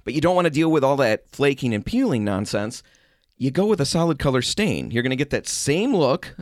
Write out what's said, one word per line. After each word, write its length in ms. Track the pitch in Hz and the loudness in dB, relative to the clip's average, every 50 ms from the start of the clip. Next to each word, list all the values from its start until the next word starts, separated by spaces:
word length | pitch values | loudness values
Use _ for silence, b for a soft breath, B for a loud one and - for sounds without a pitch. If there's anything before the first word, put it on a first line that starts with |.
| b | b
but 100 | 113 120 | -6 -2
you 80 | 151 | 0
don't 140 | 147 175 180 | 0 2 2
want 100 | 180 175 | 2 2
to 60 | 165 | 2
deal 180 | 139 147 160 160 | 2 2 2 2
with 120 | 160 151 135 | 2 4 4
all 140 | 135 143 139 | 2 2 2
that 320 | 135 110 110 - - _ | 2 2 0 -2 -4 _
flaking 420 | - - 139 143 139 - 135 123 110 | -4 0 0 0 2 0 -2 -2 -2
and 120 | 104 - | -2 -2
peeling 380 | - - 247 269 226 147 113 104 | -2 -2 0 0 0 0 0 0
nonsense, 580 | 101 98 95 107 - - 104 104 110 - - b b b b b b b b b b b - | -2 -2 -2 -2 -2 -4 -4 -4 -4 -8 -12 b b b b b b b b b b b -6
you 140 | 123 135 | -6 -2
go 140 | 135 175 196 214 | 0 0 0 2
with 120 | 214 175 | 2 0
a 60 | 143 | 0
solid 340 | - - 170 170 170 160 135 | 0 0 0 0 0 0 0
color 220 | - 143 131 127 | 0 0 0 0
stain. 500 | 120 - - - 208 185 104 71 64 58 | 0 -2 -2 -2 0 0 -2 -2 -4 -4
You're 120 | 104 117 120 | -2 -2 -2
gonna 120 | 131 131 | 0 -2
get 140 | 127 147 139 | -2 -2 -2
that 180 | - 107 - - | -2 -4 -4 -6
same 480 | - - - 127 139 175 220 277 254 | -6 -4 -2 0 0 2 2 2 2
look 400 | 180 147 123 143 180 - - - - | 2 2 2 0 0 -4 -10 -16 -10